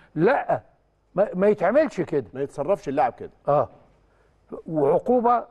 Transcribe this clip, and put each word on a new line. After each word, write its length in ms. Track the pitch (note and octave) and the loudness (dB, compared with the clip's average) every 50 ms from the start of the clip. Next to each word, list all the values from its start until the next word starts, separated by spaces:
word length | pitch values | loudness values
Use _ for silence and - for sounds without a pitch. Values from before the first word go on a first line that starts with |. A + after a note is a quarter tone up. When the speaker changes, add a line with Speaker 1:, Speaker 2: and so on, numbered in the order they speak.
| - _ _ | -20 _ _
Speaker 1:
لا، 460 | D3+ E3 A#3 C#4+ - - - D#3+ A#2+ - _ _ _ _ _ _ _ _ _ _ | 0 2 2 2 0 0 -2 -4 -4 -4 _ _ _ _ _ _ _ _ _ _
ما، 120 | E3+ G#3 - F3+ | -2 -2 -2 0
ما 140 | F3+ G3 | 0 2
يتعملش 540 | G#3+ G#3 - E3 F#3 A#3 D4+ D#4+ B3+ - F#3+ | 2 2 2 0 2 2 2 2 2 -2 -6
كده. 240 | E3 - D#3+ C#3+ A2+ - - | -6 -2 -4 -4 -4 -6 -8
Speaker 2:
ما 80 | C3 | -8
يتصرفش 480 | C#3+ C3+ - D3+ C#3 D#3 G3+ G3 - D3 | -8 -8 -6 -6 -2 -2 -2 -2 -2 -4
اللاعب 240 | C3+ C#3+ C3+ A#2+ - | -2 -2 -2 -2 -4
كده. 160 | - F#2 D#2+ - _ _ | -8 -14 -18 -18 _ _
Speaker 1:
اه، 220 | - C#3+ D3 A2+ - - - _ _ _ _ _ _ _ _ _ _ _ _ _ _ - - - | 0 0 0 0 -2 -6 -16 _ _ _ _ _ _ _ _ _ _ _ _ _ _ -18 -16 -12
وعقوبه، 760 | F#3 D#3+ D3+ C#3+ D3 E3+ - - - B3 B3 A3 A#3+ A#3+ A#3 - - | -6 -2 0 2 2 2 0 2 2 0 2 2 2 0 0 -2 -6